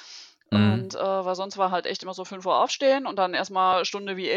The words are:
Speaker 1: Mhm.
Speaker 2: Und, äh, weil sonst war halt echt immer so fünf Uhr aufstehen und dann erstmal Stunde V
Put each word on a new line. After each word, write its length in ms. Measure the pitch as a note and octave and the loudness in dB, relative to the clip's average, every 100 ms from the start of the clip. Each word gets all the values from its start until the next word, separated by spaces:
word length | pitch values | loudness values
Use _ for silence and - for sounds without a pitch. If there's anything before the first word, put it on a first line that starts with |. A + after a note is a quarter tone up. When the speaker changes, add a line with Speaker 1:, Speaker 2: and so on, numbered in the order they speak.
| - - - _ - | -20 -20 -20 _ -2
Speaker 1:
Mhm. 320 | G#2 G#2 A2 | 2 4 2
Speaker 2:
Und, 120 | F#3+ - | -2 -4
äh, 40 | |
weil 360 | F#3+ F#3+ F3+ F#3 | -2 0 -2 -4
sonst 220 | G3 G3+ | -6 -2
war 140 | F#3 | 0
halt 140 | F3+ - | 0 -4
echt 180 | F#3+ | -6
immer 100 | F#3 | -8
so 120 | F#3 F3+ | -10 -10
fünf 200 | F#3+ F#3 | -8 2
Uhr 120 | C3 | 2
aufstehen 460 | B3+ - C4+ C4+ C4 | 2 2 2 2 0
und 100 | G3 | 0
dann 160 | F#3 | 0
erstmal 520 | F3+ F#3+ F#3+ F#3 F#3 E3 | 0 -2 2 4 4 0
Stunde 320 | G3+ G3 F#3+ | -4 -6 -4
V 40 | E3 | 0